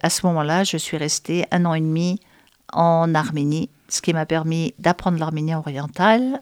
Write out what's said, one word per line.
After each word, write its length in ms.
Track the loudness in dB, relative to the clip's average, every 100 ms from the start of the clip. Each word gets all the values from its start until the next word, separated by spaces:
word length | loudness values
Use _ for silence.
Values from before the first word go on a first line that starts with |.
à 80 | -2
ce 160 | 0 0
moment-là, 380 | 2 2 0
je 140 | 0 -2
suis 200 | -4 -4
restée 480 | -2 -4 -2 -2 0
un 140 | 0 2
an 100 | 2
et 60 |
demi 380 | 0 0 0 -2 -8 _ _ _ -6
en 400 | 0 2 4 2
Arménie, 560 | 0 0 -2 0 -2 -4 _ -10
ce 120 | -4
qui 100 | 0
m'a 140 | 0 0
permis 480 | 0 0 -2 -2 0
d'apprendre 400 | 0 0 0 0
l'arménien 400 | 0 -2 -2 -4
oriental, 840 | -4 -6 -6 2 4 4 2 -4